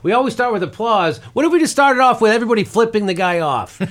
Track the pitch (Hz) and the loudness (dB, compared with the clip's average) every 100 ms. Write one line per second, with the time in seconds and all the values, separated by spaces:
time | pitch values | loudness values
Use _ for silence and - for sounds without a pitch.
0 | 170 233 262 247 247 214 170 - 226 214 | -2 0 0 -2 -2 -2 -4 -4 -2 0
1 | 165 151 - - 320 339 302 - 277 254 | 0 -4 -8 -2 0 2 0 2 2 4
2 | 254 240 220 226 233 220 185 214 226 220 | 2 4 2 2 0 -2 0 0 0 0
3 | 202 180 180 175 156 127 98 - 190 | -2 -2 -2 -2 -2 -4 -6 -8 -8